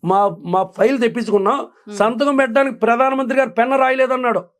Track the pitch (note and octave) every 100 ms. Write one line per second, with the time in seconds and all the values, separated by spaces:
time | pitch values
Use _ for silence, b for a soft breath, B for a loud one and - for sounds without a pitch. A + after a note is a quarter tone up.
0 | E3 F#3+ G3+ E3 E3+ F3+ F#3+ - G#3+ C4+
1 | A#3 A#3 A3+ G#3 G3 C#4 - _ - G#3
2 | G#3 A#3 C#4+ C#4 C4 A3+ C4+ A#3+ A3 A#3+
3 | C4 C4 C4 B3 C4 - A#3+ C4+ C4 C4
4 | C4 B3+ B3 G3+ - _